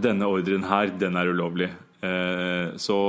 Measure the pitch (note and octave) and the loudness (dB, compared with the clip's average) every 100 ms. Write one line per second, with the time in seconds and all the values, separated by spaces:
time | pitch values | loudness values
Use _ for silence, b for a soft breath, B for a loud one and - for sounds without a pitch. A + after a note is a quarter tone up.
0 | A#2+ G2 G2+ F#2+ F2+ F#2+ F#2+ G2+ G#2 F#2 | 0 2 2 2 2 0 2 2 2 0
1 | F#2+ F2+ F2+ F2 E2+ F2 F2+ E2+ - - | 0 2 2 0 -2 -2 -4 -6 -20 -8
2 | F#2+ F#2 F2+ F2+ F2+ F2+ F2 - - G2+ | -4 -2 -2 -2 -2 -2 -4 -4 0 2